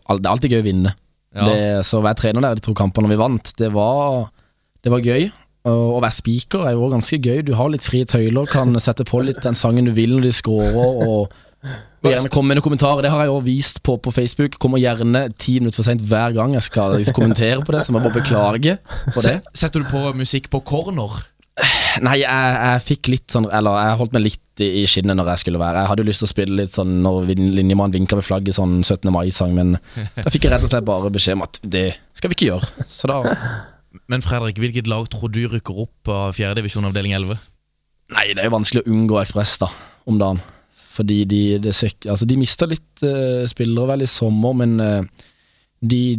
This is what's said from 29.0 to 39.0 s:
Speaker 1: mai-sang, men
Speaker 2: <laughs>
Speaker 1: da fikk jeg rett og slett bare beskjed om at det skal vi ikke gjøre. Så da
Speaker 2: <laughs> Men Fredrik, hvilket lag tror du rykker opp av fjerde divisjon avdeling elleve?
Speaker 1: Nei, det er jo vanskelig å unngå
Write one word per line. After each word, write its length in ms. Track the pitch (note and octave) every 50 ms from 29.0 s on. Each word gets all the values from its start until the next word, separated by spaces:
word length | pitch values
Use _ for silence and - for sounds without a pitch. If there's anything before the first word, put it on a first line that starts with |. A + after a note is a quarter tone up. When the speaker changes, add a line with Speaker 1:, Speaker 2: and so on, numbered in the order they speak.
| - G2 F#2
Speaker 1:
mai-sang, 400 | F2 F2 F#2 F#2 - F#2+ F2 F2+ F2+
men 160 | F2+ F2+ F2+ F#2 - - - A2+
Speaker 2:
<laughs> 180 | G#2+ G2+ -
Speaker 1:
da 140 | - G#2 -
fikk 160 | - D3+ - -
jeg 60 | B2
rett 100 | A#2+ B2
og 80 | B2
slett 160 | B2+ A#2+ G#2+ G#2+
bare 240 | G2+ F#2 F#2+ G2+
beskjed 260 | G2 G2 - F#2 F#2+ G2
om 40 | E2+
at 160 | - - - -
det 220 | G#2 F2+ F#2 F#2+ F#2 F2 - _ _ _
skal 160 | - - F3+
vi 60 | F3 -
ikke 140 | - A2+ F2+
gjøre. 320 | F#2 - - - - C3 -
Så 220 | - - - C3+
da 80 | C3+ C#3 B2
Speaker 2:
<laughs> 840 | - - - A2+ A#2+ A2+ A2 G2+ - - _ _ _ - F#2+ - -
Men 120 | B2 B2+
Fredrik, 380 | - E2+ B2 A#2+ A2+ A2 G2 G2+
hvilket 240 | A2+ B2 A#2 B2 A2+ A2+
lag 200 | A2 A2 A#2 A#2
tror 220 | - G#2+ A2 A2+ G#2+
du 80 | A2 A#2+ A#2
rykker 300 | A2+ A2+ - - F#2 G2
opp 280 | A#2 - _ _ _ - G#2
av 220 | G2 G2 G2 F#2+ -
fjerde 220 | G#2+ G2 G2+ A2+
divisjon 240 | G#2+ G#2 - G#2+ G2+
avdeling 300 | G2 F#2+ G2+ G2 G2+ G2 G2
elleve? 220 | F#2+ F#2 G#2 G#2 - _ _ _ _ _ _ _ _ _ _ _ _ -
Speaker 1:
Nei, 180 | - - G#2 G2+
det 120 | G2+ F#2+ G2
er 40 | A2+
jo 60 | A#2
vanskelig 300 | A2 G#2 - - A#2+ -
å 60 | A#2 A2
unngå 240 | A2